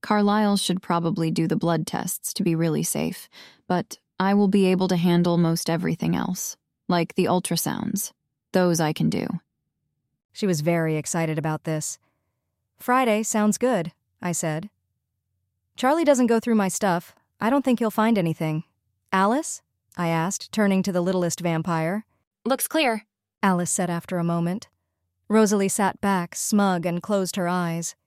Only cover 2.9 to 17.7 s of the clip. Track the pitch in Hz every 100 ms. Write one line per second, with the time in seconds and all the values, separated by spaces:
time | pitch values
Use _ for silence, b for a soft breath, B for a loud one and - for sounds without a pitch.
2.9 | 151 - - - B B B _ 180 -
3.9 | - _ _ 190 202 202 196 185 185 185
4.9 | 180 175 175 175 175 165 165 - 165 170
5.9 | 165 165 170 - 185 - - _ _ -
6.9 | 175 165 - 175 180 - 170 - 50 -
7.9 | 196 - _ _ _ _ 190 180 165 156
8.9 | 156 151 - - 170 _ _ _ _ _
9.9 | _ _ _ _ - 208 165 151 170 160
10.9 | 156 151 175 160 156 156 156 - 156 -
11.9 | - _ _ _ _ _ _ _ _ -
12.9 | 254 254 214 220 220 214 208 247 220 165
13.9 | _ _ _ 180 170 170 156 208 _ _
14.9 | _ _ _ _ _ _ _ _ - 254
15.9 | 320 320 262 240 226 240 220 190 - 202
16.9 | 175 - _ _ _ 214 285 269